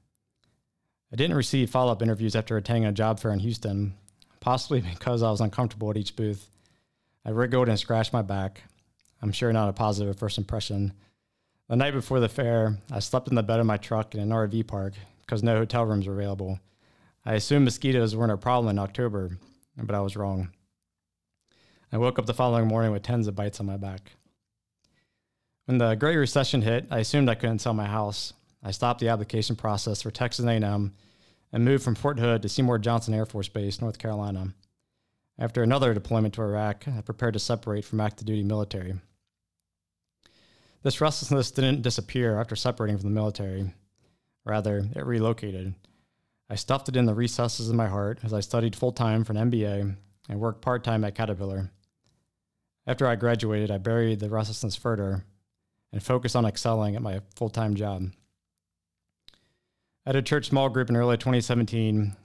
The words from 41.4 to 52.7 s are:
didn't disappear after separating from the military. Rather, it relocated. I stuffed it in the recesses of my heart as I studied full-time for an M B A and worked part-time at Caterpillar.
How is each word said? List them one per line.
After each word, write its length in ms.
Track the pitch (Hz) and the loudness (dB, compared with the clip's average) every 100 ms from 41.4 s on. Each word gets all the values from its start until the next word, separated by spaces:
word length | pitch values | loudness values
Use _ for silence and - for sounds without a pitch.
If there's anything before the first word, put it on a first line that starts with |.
| 120 | 0
didn't 300 | - 131 139 | 2 2 2
disappear 580 | 120 - - 127 117 104 | 0 -2 -4 0 0 0
after 160 | 117 110 | -2 -2
separating 420 | 123 120 107 101 | -2 -2 -2 -2
from 120 | 101 | 0
the 40 | |
military. 580 | 107 107 101 98 95 98 - _ _ _ _ _ _ | 0 0 -2 -6 -4 -6 -8 _ _ _ _ _ _
Rather, 440 | - 107 104 101 104 123 | -4 -2 0 0 -2 -4
it 100 | 135 | -2
relocated. 680 | 117 110 117 107 95 92 92 _ _ _ _ _ _ - | 2 2 0 -4 -8 -8 -10 _ _ _ _ _ _ -10
I 60 | 104 | -6
stuffed 320 | - 139 139 | 0 -2 0
it 80 | 127 | 2
in 80 | |
the 100 | 117 | 4
recesses 540 | 107 120 - 120 - 113 | 2 0 0 -2 -2 0
of 80 | 117 | 0
my 100 | 107 | 2
heart 320 | 101 101 - | 0 -2 -4
as 80 | 110 | -4
I 80 | 107 | -4
studied 340 | 98 120 113 | 0 0 0
full-time 480 | - 127 - 113 110 | 0 -2 0 2 2
for 120 | 110 | 0
an 40 | 107 | 0
M 120 | 120 | 2
B 140 | 117 | 2
A 300 | 104 101 101 98 - _ - | 0 -2 -4 -6 -12 _ -8
and 120 | 101 | -4
worked 220 | 113 110 | -4 -4
part-time 420 | - 123 117 110 | -2 -2 0 0
at 100 | 104 | 0
Caterpillar. 560 | - 110 95 98 95 95 _ _ _ _ _ _ _ _ _ _ | -2 -4 -4 -4 -4 -6 _ _ _ _ _ _ _ _ _ _